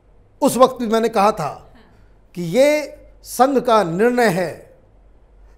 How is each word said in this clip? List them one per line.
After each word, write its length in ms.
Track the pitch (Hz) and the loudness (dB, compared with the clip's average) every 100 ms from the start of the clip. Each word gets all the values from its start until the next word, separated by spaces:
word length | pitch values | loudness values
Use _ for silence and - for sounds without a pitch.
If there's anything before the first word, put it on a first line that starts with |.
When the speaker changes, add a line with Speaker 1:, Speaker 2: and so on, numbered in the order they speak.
| _ _ _ - | _ _ _ -2
Speaker 1:
उस 160 | 285 233 | 0 4
वक्त 200 | 254 254 | 2 2
भी 80 | 233 | -4
मैंने 220 | 226 226 | -2 0
कहा 220 | 226 202 | 0 0
था 120 | 214 | 0
Speaker 2:
हाँ। 280 | 147 - - - - _ _ _ _ 170 | -6 -10 -20 -20 -20 _ _ _ _ -12
Speaker 1:
कि 60 | |
ये 560 | 175 202 285 302 277 - - _ | -4 2 2 2 -4 -14 -20 _
संघ 360 | - - 262 269 | -6 0 2 2
का 240 | 247 220 | 2 2
निर्णय 440 | 175 170 233 247 233 | 0 0 0 2 0
है 500 | 175 170 - - _ _ _ _ _ _ _ - | 0 -6 -10 -20 _ _ _ _ _ _ _ -20